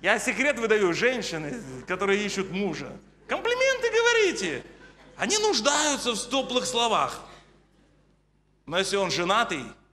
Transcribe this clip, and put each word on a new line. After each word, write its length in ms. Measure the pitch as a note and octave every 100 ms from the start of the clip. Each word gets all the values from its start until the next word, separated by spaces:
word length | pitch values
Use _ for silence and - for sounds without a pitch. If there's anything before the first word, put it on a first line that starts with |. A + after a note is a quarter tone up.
Я 160 | E3 G#3+
секрет 400 | B3+ G#3 C#4+ A#3
выдаю, 340 | A3+ G#3+ F#3+
женщины, 680 | D#3+ A#3 C4 F#3 E3 D3+ A#3+ C3+ B2+ -
которые 380 | F3+ G3 G3
ищут 260 | G#3 G3 F#3+
мужа. 480 | F#3 G3+ D3+ C3+ - - _ -
Комплименты 640 | D4+ G4 B4 C5 B4+ A4+
говорите. 720 | A4 A#4 A#4 G4+ - F#3 C3 - - - - - -
Они 220 | G3+ G#4+
нуждаются 760 | G#4+ C#4+ A3+ D4 D4+ C4+ A3+
в 160 | A3+ -
теплых 360 | C4+ B3+ B3 B3
словах. 560 | A#3 A#3 F#3+ C3 - - - - _ _ _ _ _ _ _ _ _ _ _ -
Но 120 | E3+
если 180 | F#3+ G3
он 160 | F#3+
женатый 520 | D3 F3 G#3 A#3 C#3+ B2 - _